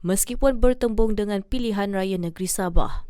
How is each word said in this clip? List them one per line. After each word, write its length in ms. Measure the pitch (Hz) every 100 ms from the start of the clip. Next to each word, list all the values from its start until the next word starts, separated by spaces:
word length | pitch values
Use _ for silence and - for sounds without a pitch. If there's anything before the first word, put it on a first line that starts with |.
meskipun 560 | 175 196 - 240 277 247
bertembung 560 | 247 254 240 214 220 214
dengan 320 | 208 202 196
pilihan 480 | 254 240 202 202 196
raya 240 | 190 190
negeri 240 | 170 165
Sabah. 640 | 185 - 185 175 107 - -